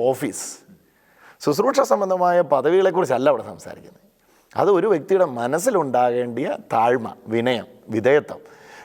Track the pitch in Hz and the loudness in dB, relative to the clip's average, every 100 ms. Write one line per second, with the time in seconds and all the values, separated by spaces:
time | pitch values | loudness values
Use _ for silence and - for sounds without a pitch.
0 | 123 127 127 - - - _ - _ _ | 0 0 -4 -8 -14 -16 _ -20 _ _
1 | _ _ - - - 147 240 277 262 220 | _ _ -20 -6 -4 0 0 0 0 0
2 | 190 185 180 175 147 143 139 185 190 175 | 0 0 2 2 2 0 2 2 2 0
3 | 156 123 139 120 107 85 - 78 - - | 0 0 2 0 -4 -14 -16 -18 -20 -20
4 | _ _ _ _ _ - 170 185 208 170 | _ _ _ _ _ -2 2 2 2 0
5 | - 190 175 120 123 156 226 202 143 123 | 2 2 2 -2 -2 -2 0 0 0 2
6 | 123 120 120 117 170 - - 117 120 127 | 2 0 -4 -4 -6 -8 -4 0 2 2
7 | 110 - - 113 120 117 92 - - 110 | -2 -12 -4 -2 0 -2 -6 -18 -8 -2
8 | 113 147 - - - - - - | 2 2 0 -16 -20 -20 -20 -20